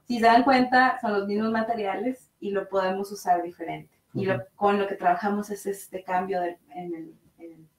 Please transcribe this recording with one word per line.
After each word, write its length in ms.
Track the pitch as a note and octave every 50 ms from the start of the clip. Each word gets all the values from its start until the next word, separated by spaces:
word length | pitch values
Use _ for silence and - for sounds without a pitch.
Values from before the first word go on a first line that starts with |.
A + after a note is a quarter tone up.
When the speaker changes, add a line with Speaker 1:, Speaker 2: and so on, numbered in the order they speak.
| _ -
Speaker 1:
Si 100 | A#3+ A#3
se 80 | A3
dan 160 | A3+ A3+ B3
cuenta, 560 | B3+ C#4 C4 B3+ B3 - B3+ B3+ C4 B3+ A#3+ -
son 120 | - G#3+
los 160 | G#3 G3 G3 G3+
mismos 240 | G3+ G#3 A3 A3+
materiales 800 | A3+ A3+ A3 A3 G#3+ G#3 G#3 G3 F#3 - A3 C4 B3+ - _ _ _ _
y 100 | - G3+
lo 180 | G3 G3 F#3+ -
podemos 440 | G3 G3 F#3 F#3 F#3+ G3 G3+ G3
usar 300 | G#3 G3 - F#3+ F3+ F3
diferente. 480 | E3+ F3 F3 - E3 D#3+ - D#3 D#3 - _ _ _ _ -
Y 100 | - F#3+
lo, 120 | F#3+ F#3+
Speaker 2:
Ujú. 80 | - - - _
Speaker 1:
con 220 | - G#3 G3+ G3+ G3+
lo 100 | G3 -
que 80 | -
trabajamos 540 | - F#3 F3+ F3+ - - G3+ G3+ G#3 G#3 -
es 160 | G3+ G3+ -
este 360 | G3+ G3 - - - - F#3
cambio 380 | - - F#3 F#3 F#3+ F#3+ F#3+ F3+
del, 160 | F3 E3+ F3 - _ _
en 240 | F3+ F3+ F3 F3 E3+
el, 200 | D#3+ D#3+ D#3+ E3 _ _ _ _ _
en 140 | E3 E3
el 140 | E3 D#3+ D#3+ D#3 _